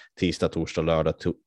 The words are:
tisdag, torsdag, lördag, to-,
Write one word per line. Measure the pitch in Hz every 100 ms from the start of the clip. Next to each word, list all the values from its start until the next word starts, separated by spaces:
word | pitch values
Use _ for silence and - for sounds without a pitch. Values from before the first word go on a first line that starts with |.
| - -
tisdag, | 90 - 85
torsdag, | 85 82 -
lördag, | 82 82 80 -
to-, | 87 -